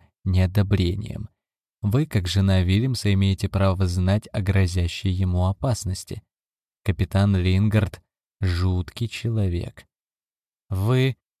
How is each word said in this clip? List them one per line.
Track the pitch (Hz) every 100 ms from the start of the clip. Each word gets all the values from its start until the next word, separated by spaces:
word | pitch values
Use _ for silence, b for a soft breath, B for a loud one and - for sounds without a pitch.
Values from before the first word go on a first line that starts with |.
| b _ -
неодобрением. | 92 92 98 98 98 87 101 - - - _ _ _ _ _
Вы, | 107 123 160
как | 107 87
жена | 101 98 95
Вильямса, | 90 95 131 123 104
имеете | 98 98 95 98
право | 98 98 92 92
знать | 90 90 104 -
о | 117
грозящей | 92 98 92 92 87 - 98
ему | 92 92 90 90
опасности. | 98 139 117 90 92 - - - _ _ _ _ _
Капитан | - 90 92 95 101 98
Лингард — | 90 92 107 107 104 - _ _ _ _
жуткий | 95 87 92 90 90 - 117
человек. | - 120 113 98 87 - - - _ _ _ _ _ _ _ _
"Вы | 95 101 127 131 123 _ _